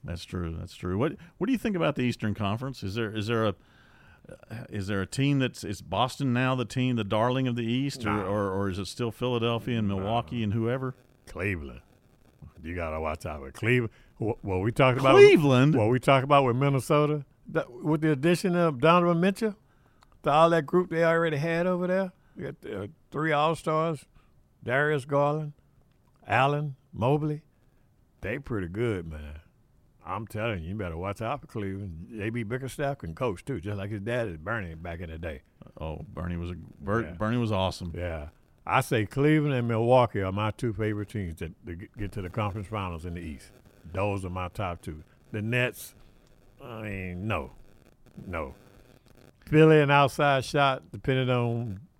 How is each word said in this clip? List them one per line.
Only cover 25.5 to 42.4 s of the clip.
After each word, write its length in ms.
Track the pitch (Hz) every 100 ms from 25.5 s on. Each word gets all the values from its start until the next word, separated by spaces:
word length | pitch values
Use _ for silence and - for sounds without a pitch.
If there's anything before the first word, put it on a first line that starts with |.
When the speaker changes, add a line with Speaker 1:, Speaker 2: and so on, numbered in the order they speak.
| - _ _ _ _ _ _
Speaker 2:
Allen, 520 | - 110 135 147 147 131 _
Mobley. 500 | - 113 147 151 151 _ _ _ _ _ _ _ _
They 180 | 92 131
pretty 300 | 143 117 87
good, 420 | 95 120 101 82
man. 300 | 76 76 78 - _ _ _ _ _ 80
I'm 200 | 95 110
telling 360 | 110 113 101
you, 80 | 80
you 40 | 104
better 200 | 90 82
watch 240 | 95 101
out 180 | 110 143
for 60 | -
Cleveland. 600 | 113 98 95 101 80 87 113
J 140 | 104
B 120 | 120
Bickerstaff 540 | 104 123 131 - 143 139
can 160 | 165
coach, 300 | 160 127 90
too, 160 | - 120
just 180 | 90 101
like 120 | 98
his 100 | 104
dad 280 | 101 123 113
is 80 | 80
Bernie 380 | 80 113 90
back 260 | 80 87 85
in 100 | 87
the 80 | 80
day. 240 | 82 73 _ _ - -
Speaker 1:
Oh, 200 | 80 78 -
Bernie 240 | - 87 87
was 140 | 87
a, 20 | 87 - -
Ber-, 220 | - 110
Speaker 2:
Yeah. 80 | 82
Speaker 1:
Bernie 240 | 87 107 123
was 120 | 113
awesome. 400 | 101 95 - 90 82
Speaker 2:
Yeah. 320 | 87 80 76 _ _ _
I 160 | - 107
say 260 | - 120 104
Cleveland 480 | - 147 156 147
and 120 | 131 117
Milwaukee 540 | 113 117 127 120 104
are 100 | 95
my 200 | 98 107
two 200 | - 123
favorite 360 | 98 107 104 104
teams 280 | 110 90 82
to, 160 | 82 - 113
to 80 | 85
g-, 120 | 104 -
get 140 | 101
to 100 | 107
the 80 | 90
conference 380 | 98